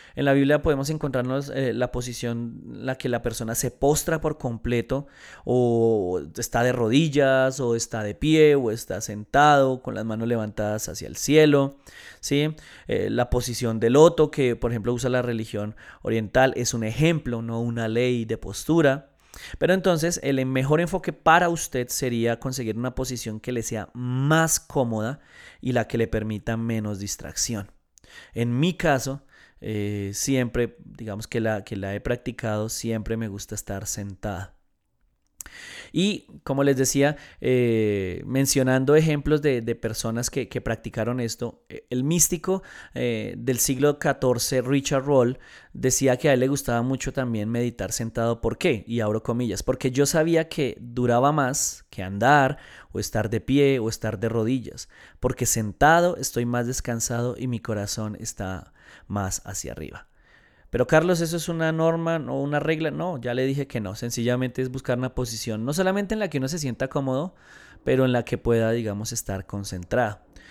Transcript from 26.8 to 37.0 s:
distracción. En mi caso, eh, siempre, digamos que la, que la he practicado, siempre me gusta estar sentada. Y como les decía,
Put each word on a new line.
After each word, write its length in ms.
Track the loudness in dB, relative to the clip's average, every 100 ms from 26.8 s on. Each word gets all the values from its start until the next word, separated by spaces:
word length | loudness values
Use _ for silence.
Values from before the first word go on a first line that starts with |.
| -4 -6
distracción. 720 | -8 -10 -10 -6 -4 -4 -8 _ _ _ -20 -20 -10
En 260 | -4 0 2
mi 140 | 2
caso, 500 | 2 2 2 0 -8 -12 -20 -20 -14
eh, 480 | -6 -4 -2 -4 -4
siempre, 640 | -4 0 0 0 -2 -4 -6
digamos 420 | -20 -14 -10 -10 -6
que 140 | -2
la, 240 | -2 -2
que 120 | -6 -8
la 180 | -6
he 60 | -6
practicado, 640 | -4 -4 -6 -6 -4 -4 -4
siempre 480 | -6 -4 -4 -4 -6
me 120 | -6
gusta 260 | -10 -10
estar 320 | -10 -8 -8 -8
sentada. 720 | -8 -8 -8 -8 -8 -10 _ _ _ _ _ _ _ _ -20 -18 -18 -18 -18 -6
Y 480 | 0 0 0 -6 -10
como 200 | -4 2
les 120 | 4 4
decía, 400 | 2 2